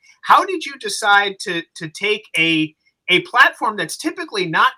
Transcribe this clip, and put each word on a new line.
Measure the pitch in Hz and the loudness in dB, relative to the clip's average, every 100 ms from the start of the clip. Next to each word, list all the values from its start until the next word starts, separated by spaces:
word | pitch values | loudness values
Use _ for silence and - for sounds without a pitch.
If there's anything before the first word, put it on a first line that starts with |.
| _ _ | _ _
how | - - 370 | 2 2 4
did | 359 | -4
you | 294 277 | -8 -10
decide | 208 202 214 202 202 190 | -10 -4 2 4 2 -4
to, | 196 170 165 - | -6 -6 -6 -12
to | 160 | -14
take | - 202 214 - 165 | -6 -2 -4 -4 0
a, | 165 160 156 - _ _ - | 2 2 -2 -6 _ _ 0
a | 175 | 0
platform | 175 240 311 - 247 208 | 2 4 4 4 -4 -4
that's | 165 - | -8 -6
typically | 320 339 320 - 175 | -8 -6 -8 -6 -2
not | 175 240 | 0 0